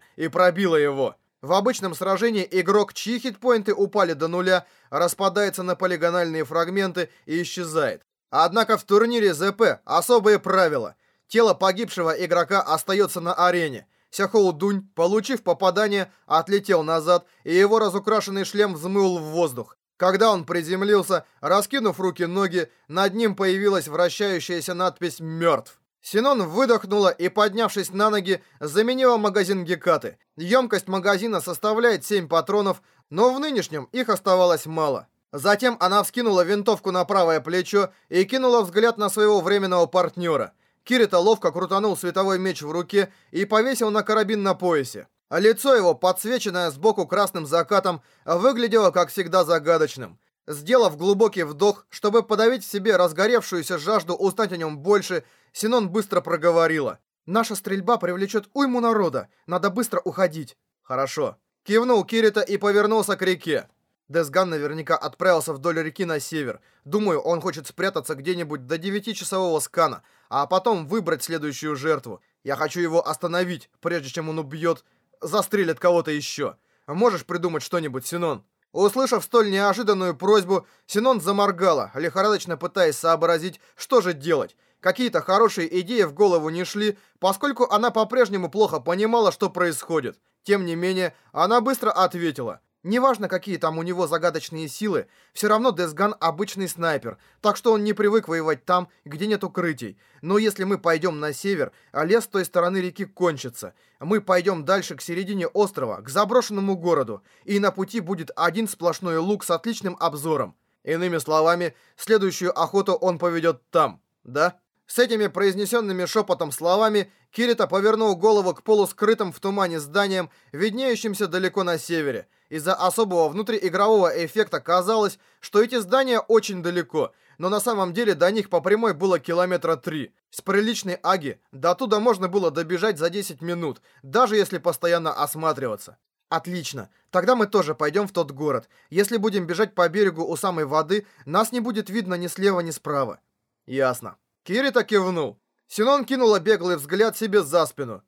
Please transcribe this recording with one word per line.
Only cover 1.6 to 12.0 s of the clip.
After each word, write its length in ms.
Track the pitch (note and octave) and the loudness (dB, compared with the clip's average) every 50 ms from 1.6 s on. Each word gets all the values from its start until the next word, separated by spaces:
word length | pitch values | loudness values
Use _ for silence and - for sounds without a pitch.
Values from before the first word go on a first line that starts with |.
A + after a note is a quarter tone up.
| G3+ B3+ B3 - G3 F#3 D#3+ | 2 0 -2 -2 -4 -8 -6
сражении 540 | - F#3+ G3 F#3+ F#3 A3+ A#3 A3 G3+ F3+ - | -4 -2 -2 0 0 0 0 0 -2 -4 -2
игрок, 460 | - F#3 E3+ F3 G3+ G#3+ G3+ G3+ - | -2 0 2 2 2 2 2 0 -4
чьи 240 | - - G#3 A#3+ A#3 | -8 -6 -6 -6 -4
хитпоинты 560 | A#3+ C4 G3 - - B3+ A#3+ A3 F#3+ A3 F#3 | -6 -8 -8 -2 0 2 2 2 0 0 0
упали 380 | E3 G3+ F#3+ - G#3 F#3+ E3+ D#3+ | 0 0 0 2 2 0 0 0
до 140 | C3+ D#3+ E3 | -2 -4 -2
нуля, 380 | E3+ F3+ F#3 F#3 F#3 F3 - _ _ _ _ _ | -2 -2 2 2 2 2 0 _ _ _ _ _
распадается 720 | C#3 D3 F3 E3+ - - G3 F#3+ F3 G3+ G#3 G3 - - | -2 0 0 0 0 0 -2 0 2 2 0 0 -2 -4
на 140 | F3+ F3+ F3+ | -4 -4 -2
полигональные 720 | - F#3+ F3+ F3+ D#3+ E3 E3+ F3 F3+ F3 E3 D#3+ D#3+ D3+ | -2 -2 -2 0 0 0 0 0 0 -2 -2 -2 -4 -4
фрагменты 640 | B2 D#3+ E3+ E3+ F3 F#3 G3 G3 F#3+ E3 F3+ E3+ D#3 _ _ _ - | -2 -2 -2 -2 0 0 -2 -2 -2 -2 -4 -6 -6 _ _ _ -6
и 160 | D#3 E3+ F3 | -4 -4 -4
исчезает. 580 | - - F#3 F3 D#3+ D#3 D#3+ C#3+ A#2 F2 - _ _ _ _ _ _ | -6 -8 -10 -8 -4 -2 -2 -2 -2 -4 -6 _ _ _ _ _ _
Однако 440 | - D3+ E3 F3 F3+ A3+ A3 A3 A3 | 2 2 2 4 2 2 2 2 0
в 80 | - - | -2 0
турнире 500 | - G3+ G#3 A3+ A#3 A#3+ A#3 G#3 F#3+ D#3+ | 2 2 4 4 2 2 2 2 2 2
З 160 | C#3+ F3 G3+ | 0 -2 -4
П 300 | G3 - A3+ F3 B2+ - _ | 0 2 2 2 2 0 _
особые 540 | - C#3 E3+ - - B3 A#3 G3 G#3+ G#3 F#3+ | -2 0 0 2 4 4 4 6 4 4 4
правила. 560 | - F#3 F#3+ F#3+ F3+ D#3+ D3 C3 A2 D#2+ - _ _ _ _ _ _ _ | 2 2 2 4 4 2 2 0 -4 -6 -10 _ _ _ _ _ _ _
Тело 260 | - A3+ A3+ G#3+ F#3 | 2 4 4 4 4
погибшего 580 | A3 F#3+ F#3+ F#3 F#3+ A#3 G3 - F#3 | 4 2 2 2 0 -4 -6 -4 -2